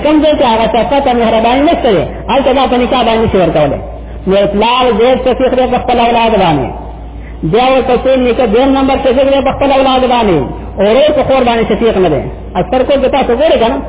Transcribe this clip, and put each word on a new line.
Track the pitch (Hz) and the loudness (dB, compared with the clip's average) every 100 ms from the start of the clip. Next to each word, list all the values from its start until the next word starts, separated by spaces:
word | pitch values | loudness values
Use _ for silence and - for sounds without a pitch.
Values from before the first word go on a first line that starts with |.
کوم | 294 311 | 2 2
ځای | 311 302 | 2 2
کې | |
هغه | 262 220 220 | 2 0 0
شفقت | 226 214 277 269 | 0 0 0 0
او | |
مهرباني | 240 226 220 226 262 | 0 0 0 0 2
نشته | 302 339 247 | 0 0 0
دی، | 180 127 - - | 0 -2 -6 -4
هلته | 262 269 | 0 0
دا | 254 254 | 0 0
په | 247 | 0
نکاح | 240 254 | 0 0
باندې | 226 226 | 0 0
نشي | 226 196 | 0 0
ورکولی. | 165 151 147 - - - - - 185 | 0 0 0 -2 -10 -14 -14 -8 -2
نو | 196 202 | 0 0
پلار | 202 226 247 254 | 0 0 2 2
زید | 214 247 254 | 2 2 2
شفیق | 262 247 262 | 0 0 0
دی | 254 247 | 0 0
په | 247 | -2
خپل | - 240 | 0 0
اولاد | 233 233 233 214 | 2 2 2 2
باندې، | 180 147 120 - - - - - - - | 2 0 -2 -8 -14 -14 -14 -16 -16 -8
بیا | 160 214 254 | -2 0 2
ورته | 269 233 247 | 2 0 0
څو | 262 262 | 0 0
نیکه | 247 226 240 | 0 0 0
دویم | 226 269 269 | 2 2 2
نمبر | 269 262 | 0 0
شفیق | 269 247 269 | 0 2 2
دی | 277 262 | 2 0
په | |
خپل | - 277 | -2 0
اولاد | 269 262 254 254 | 2 2 2 2
باندې، | 240 208 160 117 - - - | 2 2 0 -2 -8 -10 -2
ورور | 196 247 302 269 | 2 4 2 2
په | |
خور | - 269 | 0 0
باندې | 240 233 220 | 0 0 0
شفیق | 214 226 202 | 0 0 2
نه | 180 | 0
دی. | 135 - - - | 0 -6 -12 -8
اکثر | 185 - 254 | -6 -2 0
کور | 277 277 | 0 0
کې | 254 277 | 0 0
تاسو | 240 240 | 0 0
ګورئ | 320 262 | 2 2
که | 220 | 0
نه، | 277 | -2